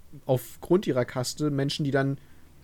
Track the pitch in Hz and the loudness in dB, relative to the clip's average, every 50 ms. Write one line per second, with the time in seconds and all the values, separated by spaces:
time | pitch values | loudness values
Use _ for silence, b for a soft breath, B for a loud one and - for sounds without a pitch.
0 | - - - 143 - - 135 127 - - - - - - 170 196 - - 135 127 | -20 -20 -20 -8 -2 0 0 0 0 -4 -16 -8 0 2 2 4 4 2 0 0
1 | 123 - - 127 123 - - - 147 151 143 135 135 143 - - 156 139 131 139 | 0 0 -2 -4 -4 -4 -4 -2 -2 0 0 0 0 0 -2 -2 -2 0 2 2
2 | 135 139 139 - b b b b b b b b | 2 2 -2 -4 b b b b b b b b